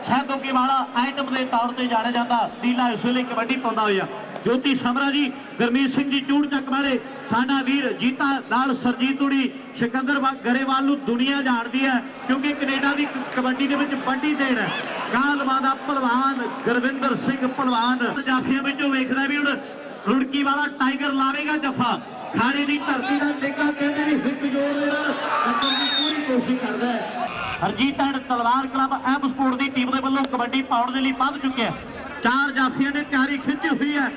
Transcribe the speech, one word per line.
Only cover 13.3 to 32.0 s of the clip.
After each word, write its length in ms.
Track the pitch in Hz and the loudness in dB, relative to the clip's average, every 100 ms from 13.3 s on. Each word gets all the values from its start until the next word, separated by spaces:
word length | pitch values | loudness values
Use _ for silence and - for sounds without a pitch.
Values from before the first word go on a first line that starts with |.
| - | -2
ਕਬੱਡੀ 320 | 254 254 277 | 0 0 0
ਦੇ 80 | 277 | 2
ਵਿੱਚ 180 | 285 | 0
ਵੱਡੀ 400 | 269 254 262 302 | 0 -2 0 0
ਦੇਣ 240 | 277 269 233 | 0 2 2
ਹੈ। 140 | 180 - - - - | 0 -4 -6 -6 -2
ਗਾਲਵਾ 460 | 226 269 285 269 262 | 0 2 2 2 2
ਦਾ 140 | 269 269 - | 2 -2 -2
ਭਲਵਾਨ 460 | 277 254 247 269 262 220 - 196 | 0 2 2 2 0 -4 -2 0
ਗੁਰਵਿੰਦਰ 500 | 247 254 269 262 247 | 2 2 0 0 0
ਸਿੰਘ 320 | - 262 254 | -2 0 -2
ਭਲਵਾਨ। 500 | - 254 240 240 254 233 226 262 | 0 0 2 2 2 0 -2 0
ਜਾਫੀਆਂ 360 | 262 254 269 | 0 2 0
ਵਿੱਚੋਂ 260 | 277 285 285 | 0 0 0
ਵੇਖਦਾ 360 | 262 254 262 277 | 2 2 0 0
ਵੀ 120 | 294 | 0
ਹੁਣ 200 | 294 247 - - - - 196 | 0 -2 -6 -12 -12 -6 2
ਰੁੜਕੀ 360 | 262 262 285 | 2 2 0
ਵਾਲਾ 240 | 277 285 285 | 2 2 0
ਟਾਈਗਰ 460 | - 262 277 285 | 0 0 2 -2
ਲਾਵੇਗਾ 440 | 269 269 277 294 302 | 2 0 0 -2 0
ਜੱਫਾ। 420 | 277 247 247 202 - - - - | -2 0 0 0 -4 -12 -4 0
ਖਾੜੇ 260 | 240 285 277 | 2 2 0
ਦੀ 120 | 294 | 0
ਧਰਤੀ 420 | 302 262 269 285 | 0 -2 0 0
ਦਾ 120 | 285 285 | 0 -2
ਟੇਕਾ 300 | 277 277 294 | -4 0 0
ਕਹਿੰਦੇ 320 | 302 285 294 | 0 0 0
ਵੀ 100 | 302 | 2
ਹਿੱਕ 320 | 294 240 277 277 | 2 0 -2 -2
ਜੋੜ 280 | 277 285 285 | 0 0 0
ਦੇ 60 | 285 | 0
ਨਾਲ 280 | 294 285 - - - - | 0 -2 -2 -2 0 0
ਅੱਗੇ 200 | 262 - | 0 2
ਦੀ 160 | - 311 | 2 2
ਪੂਰੀ 360 | 302 294 311 | 2 2 0
ਕੋਸ਼ਿਸ਼ 440 | 269 254 - 254 226 | 0 0 2 -2 -2
ਕਰਦਾ 220 | 208 240 | -2 -2
ਹੈ। 400 | 226 - - - - - - 180 | -2 -4 -6 -6 -4 -6 -2 -2
ਹਰਜੀਤ 360 | 208 269 269 | 0 0 2
ਐਂਡ 160 | 277 269 | -2 -2
ਤਲਵਾਰ 500 | - 247 233 262 269 | -2 0 2 2 0
ਕਲੱਬ 260 | 262 262 | 0 0
ਐਮ 340 | 262 254 277 269 | 0 0 0 0
ਸਪੋਰਟ 260 | 262 262 254 | 0 0 0
ਦੀ 140 | 269 | -2
ਟੀਮ 220 | 262 247 | 0 0
ਦੇ 100 | 262 | 0
ਵੱਲੋਂ 220 | 262 277 | 0 0
ਕਬੱਡੀ 380 | 269 247 240 262 | 0 -2 0 -2
ਪਾਉਣ 300 | 262 240 247 | 0 0 0
ਦੇ 100 | 262 | 0
ਲਈ 100 | 269 | -2
ਵੱਧ 260 | 262 294 285 | 0 0 0
ਚੁੱਕਿਆ। 340 | 262 247 208 143 - - | -2 -2 -2 -4 -10 -12